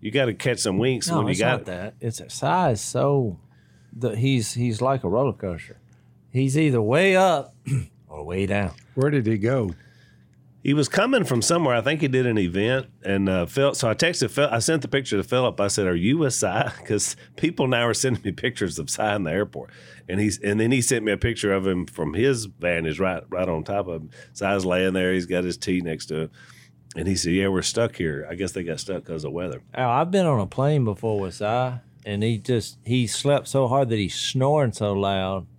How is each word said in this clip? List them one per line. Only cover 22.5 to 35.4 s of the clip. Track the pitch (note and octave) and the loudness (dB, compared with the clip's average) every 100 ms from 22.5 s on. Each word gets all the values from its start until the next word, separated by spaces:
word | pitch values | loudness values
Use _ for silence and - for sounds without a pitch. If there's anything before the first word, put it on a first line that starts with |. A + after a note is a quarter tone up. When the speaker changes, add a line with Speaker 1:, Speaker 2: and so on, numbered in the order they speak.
| - F2 E2+ D#2+ D2+ | -4 -2 0 -2 0
Speaker 1:
right, | F#2+ F2 - | -2 -2 -6
right | F2+ F#2 | -4 -2
on | D#2+ | -2
top | D#2+ G2+ F#2 | -2 -4 -4
of | E2 | -8
him. | D#2 - - | -10 -18 -20
Si's | - G2 G2+ | -4 0 0
laying | F#2 F2+ F#2+ | 2 2 2
there. | F#2 F#2 | 2 2
He's | F#2 F2 | 0 0
got | F2+ | -2
his | F2+ E2+ | -2 -4
tea | - F#2 | -2 -2
next | E2+ D#2 - | -2 -8 -6
to | D#2 | -6
him, | D#2 - - - - _ - | -6 -10 -20 -20 -20 _ -16
and | - E2+ | -6 -2
he | F#2 | -2
said, | E2+ | 0
"Yeah, | F#2 G2 | 2 2
we're | F#2+ | 0
stuck | D#2+ - A#2 - | -2 0 -2 -2
here." | E2 C#2+ D2 | -4 -4 -8
I | F2 | -6
guess | F#2 | -6
they | G2 | -4
got | E2+ D#2 | -6 -6
stuck | - F2+ | -6 -8
'cause | - E2 | -6 -8
of | D2 | -6
weather. | D#2+ F2 D2 - - | -6 -8 -10 -12 -4
Speaker 2:
Oh, | B2+ | 0
I've | B2 E3+ | 0 2
been | G3 F3 | 2 2
on | C3 | 2
a | F#2+ | 0
plane | - C#3 D3+ | -2 0 2
before | A#2 G2 A2+ G#2 | 0 -2 -2 -2
with | G2 | -4
Si, | E2+ G#2 B2 B2+ B2 - - - | -4 -2 0 -2 -6 -14 -18 -8
and | G2+ | -2
he | A2 A2+ | 0 -2
just, | - A#2+ - - | 0 0 0 -12
he | - B2+ A2+ | -2 0 0
slept | - C#3 C#3+ - | 0 2 2 2
so | C3+ B2+ | 0 2
hard | C3+ C3 | 2 2
that | A2+ | 0
he's | F#2 | -2
snoring | - - C3 C3 D3+ C3 | -2 -4 0 2 4 2
so | - G#2 | 0 0
loud | G2 G2 G2 F#2+ F#2+ | 2 2 0 0 -4